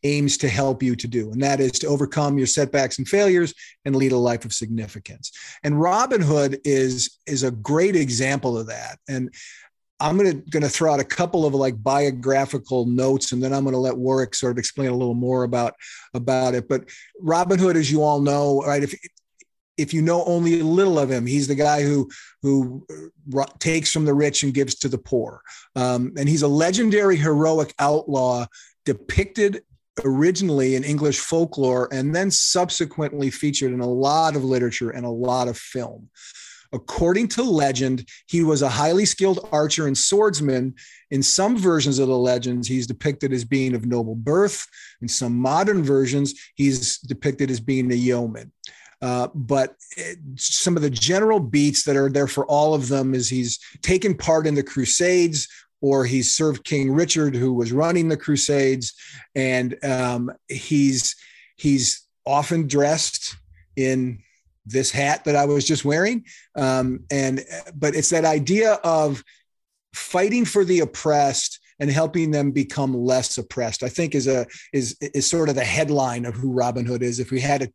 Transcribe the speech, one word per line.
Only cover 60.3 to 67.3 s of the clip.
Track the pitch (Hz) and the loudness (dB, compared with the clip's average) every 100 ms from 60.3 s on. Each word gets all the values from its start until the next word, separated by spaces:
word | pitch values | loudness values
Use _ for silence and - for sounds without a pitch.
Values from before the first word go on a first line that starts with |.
| - _ | -8 _
he's, | 135 - 151 139 131 - - - - - | -12 -2 2 2 2 -4 -6 -16 -20 -20
he's | _ 151 135 123 - _ _ - | _ 0 2 0 -4 _ _ -2
often | 139 147 170 151 | 0 0 -2 0
dressed | 139 143 160 - - - - _ - _ - | 2 2 2 -2 -6 -10 -14 _ -20 _ -4
in | 131 131 127 110 _ _ _ _ 104 | 0 0 -2 -6 _ _ _ _ -6
this | 123 131 | -2 -2
hat | - 139 151 | 0 0 -2
that | - 147 | 0 2
I | |
was | 143 147 - | 4 2 2
just | 156 | 0
wearing. | 139 151 196 240 - - _ - | 0 0 0 -2 -6 -20 _ -4
Um, | 135 131 127 127 - | 0 0 0 -4 -4
and, | 139 135 | -2 0